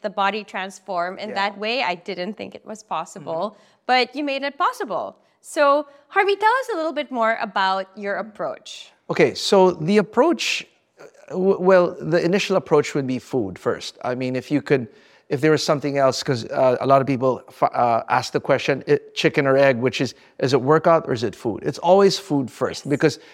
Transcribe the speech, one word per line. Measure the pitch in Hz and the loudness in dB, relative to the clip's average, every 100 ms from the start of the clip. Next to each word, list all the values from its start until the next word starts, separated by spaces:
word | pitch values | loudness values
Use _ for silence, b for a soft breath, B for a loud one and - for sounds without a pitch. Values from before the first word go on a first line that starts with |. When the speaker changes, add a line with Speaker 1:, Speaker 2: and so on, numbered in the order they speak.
Speaker 1:
the | 208 | -8
body | 202 196 214 | -2 -2 -2
transform | 202 208 190 190 - 180 175 190 | -8 -10 -10 -12 -8 -4 -4 -6
in | 214 | -8
Speaker 2:
Yeah. | 196 | -4
Speaker 1:
that | 202 202 | -4 -4
way. | 214 247 | -6 -4
I | - | -4
didn't | 180 - 180 180 | -6 -8 -8 -8
think | 208 190 | -10 -14
it | - - | -16 -18
was | 214 | -18
possible, | _ 165 175 196 151 165 202 | _ -8 -8 -12 -8 -6 -6
Speaker 2:
Mm-hmm. | b b b - | b b b 0
Speaker 1:
but | 254 247 | 0 0
you | 269 | -4
made | 294 269 | -6 -6
it | 277 285 | -6 -2
possible. | 359 508 320 165 101 - _ _ | -2 -2 -6 -6 -8 -12 _ _
So, | - - 285 285 294 b b | -8 0 2 2 -2 b b
Harvey, | 392 403 403 | 0 0 2
tell | 427 508 | 2 2
us | 508 | -2
a | 381 | -4
little | 320 | -4
bit | 285 277 | -6 -6
more | 254 220 226 | -2 0 0
about | 226 202 190 190 190 - | -4 -2 0 -2 -6 -10
your | 202 185 | -6 -6
approach. | 214 - 156 - - - - _ - | -8 -8 -8 -8 -14 -20 -20 _ -4
Speaker 2:
Okay, | 170 147 | 2 2
so | 98 - 202 185 | 2 2 6 6
the | 175 156 208 | 4 2 2
approach, | 208 - 311 320 - - - _ _ _ | 2 2 2 2 -2 -6 -8 _ _ _
uh, | - - - | -20 -20 -10
w-, | 180 190 - | 0 2 2
well, | 180 190 175 - | 6 6 4 0
the | 156 165 | -2 0
initial | 170 190 - 190 | 2 0 0 -2
approach | - 151 139 | 2 2 2
would | 151 135 | -4 -4
be | 127 | -6
food | - 131 98 - | -4 -4 -4 -4
first. | 123 85 - - | -6 -6 -8 -10
I | 120 | -8
mean, | 123 127 127 | -4 -4 -6
if | - | -2
you | 147 | -2
could, | - 143 113 b b b - | 2 0 0 b b b -6
if | 143 | 0
there | 156 | 2
was | 151 | 2
something | - 151 143 139 | 2 -2 -2 0
else, | 135 123 | 0 0
'cause, | - 123 - | -2 -4 -4
uh, | 139 131 123 | 0 2 2
a | 131 | 2
lot | 139 | 2
of | 131 | 2
people | 131 131 120 - | 0 0 -2 -8
f-, | - | -4
uh, | 151 131 120 113 - | -2 0 0 0 0
ask | 127 120 | -2 -2
the | 151 | -4
question, | - 131 - 139 - | 0 0 0 -4 0
"i-, | 143 - | -2 -2
chicken | - 165 - 139 | -2 0 2 2
or | 135 | 4
egg," | 139 120 | 4 2
which | 127 - | -2 -2
is, | 135 b b - | -4 b b -4
is | 135 | 0
it | 127 | 2
workout | 127 156 170 165 - | 2 2 4 2 2
or | |
is | 123 | -4
it | 113 | -4
food? | - 120 92 | -4 -6 -6
It's | - 147 | -8 -4
always | 170 190 196 190 | 4 6 6 2
food | - 147 127 | -2 -2 -2
first, | - 113 - | -4 -6 -4
Speaker 1:
Yes. | - | -4
Speaker 2:
because | 143 156 - B | 0 0 0 B